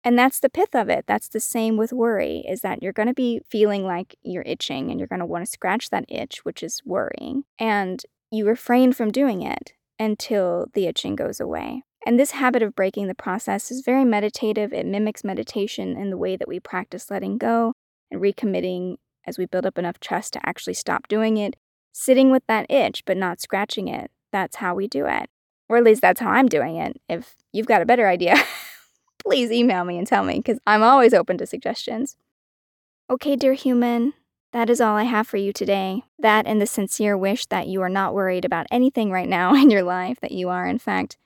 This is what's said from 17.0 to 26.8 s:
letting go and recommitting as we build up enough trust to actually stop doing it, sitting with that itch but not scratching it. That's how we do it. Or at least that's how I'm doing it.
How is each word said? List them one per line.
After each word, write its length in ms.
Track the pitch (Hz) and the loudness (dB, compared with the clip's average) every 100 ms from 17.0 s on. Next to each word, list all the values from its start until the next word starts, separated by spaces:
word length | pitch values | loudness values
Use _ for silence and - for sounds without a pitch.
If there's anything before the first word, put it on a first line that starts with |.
| - | -10
letting 260 | 196 190 214 | -8 -6 -2
go 360 | 226 233 226 - _ _ _ | 0 2 0 -4 _ _ _
and 120 | 185 | -2
recommitting 760 | 196 - 214 185 185 180 180 180 _ _ - | -2 0 -2 -2 -2 -4 -6 -10 _ _ -12
as 120 | 175 | -8
we 80 | 180 | -4
build 200 | 190 185 | -2 -2
up 120 | 180 | -4
enough 220 | 175 - | -6 -8
trust 340 | - 175 - | -6 -6 -4
to 140 | - - | -8 -8
actually 260 | - - | -6 -8
stop 340 | - - 180 - | -8 -4 -4 -2
doing 300 | 214 220 214 | 0 2 0
it, 180 | 208 - _ _ _ | -2 -6 _ _ _
sitting 400 | - - 262 269 | -6 4 6 8
with 120 | 262 - | 6 2
that 240 | 220 - | -2 2
itch 320 | 277 196 - - | 2 2 -2 -4
but 120 | 185 | -2
not 240 | 185 170 | -2 -4
scratching 460 | - 196 208 - 185 | -4 -4 -2 -6 -6
it. 240 | - - _ _ | -8 -12 _ _
That's 260 | 196 175 - | -4 -4 -4
how 180 | 185 180 | -4 -2
we 120 | 202 | -4
do 180 | - - | -2 -2
it. 240 | - - _ _ _ _ | -2 -4 _ _ _ _
Or 100 | 233 | 6
at 60 | |
least 180 | 233 220 | 6 6
that's 200 | 185 180 | 4 2
how 80 | 220 | 2
I'm 180 | 208 262 | 4 4
doing 300 | 151 135 | 2 -2
it. 220 | 165 | -4